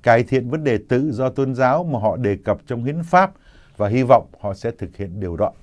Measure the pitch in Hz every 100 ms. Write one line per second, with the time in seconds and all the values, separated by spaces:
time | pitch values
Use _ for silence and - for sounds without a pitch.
0 | 127 117 120 131 120 156 151 107 - 127
1 | 151 113 131 - 135 127 127 147 175 123
2 | 107 87 101 98 - 98 - 120 120 160
3 | 165 180 143 - - - - - 104 120
4 | 123 127 - - 104 98 117 - 90 -
5 | 98 92 92 82 101 -